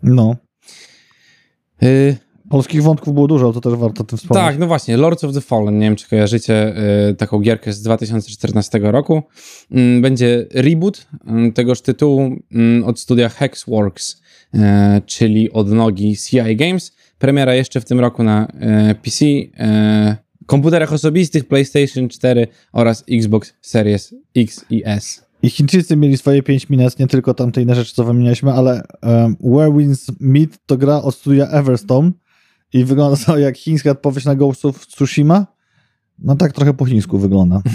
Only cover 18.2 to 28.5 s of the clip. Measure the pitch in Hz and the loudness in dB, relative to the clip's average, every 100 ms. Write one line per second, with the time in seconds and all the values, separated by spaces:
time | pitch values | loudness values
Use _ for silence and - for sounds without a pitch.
18.2 | 110 107 107 67 113 107 107 107 - - | 0 0 -2 -6 -2 2 2 0 -4 -2
19.2 | 151 143 - - 110 107 107 107 107 107 | 0 0 -4 -6 -2 0 2 2 0 -2
20.2 | _ _ - 143 151 165 151 151 156 160 | _ _ -2 0 2 2 0 -2 0 0
21.2 | 175 160 - 139 139 143 139 127 123 - | 0 -2 -2 -2 0 0 -2 -2 -6 -2
22.2 | 127 120 117 _ _ 117 117 110 - 120 | 0 0 0 _ _ -2 0 -2 -2 -2
23.2 | 110 107 - _ - 117 104 101 - 254 | 0 0 -2 _ -6 -2 0 -2 -4 -18
24.2 | _ - 107 - - 113 107 104 - - | _ -2 -2 -4 -8 -6 -4 -6 -8 -14
25.2 | _ _ 127 - 143 185 170 156 147 135 | _ _ -2 0 0 0 0 0 2 0
26.2 | - 139 135 135 - 135 127 - 131 131 | 2 0 0 -2 0 0 0 0 -2 0
27.2 | 123 120 123 127 123 123 113 - 117 120 | 0 -2 -2 -2 0 0 -2 -4 0 0
28.2 | 120 117 139 | 2 0 0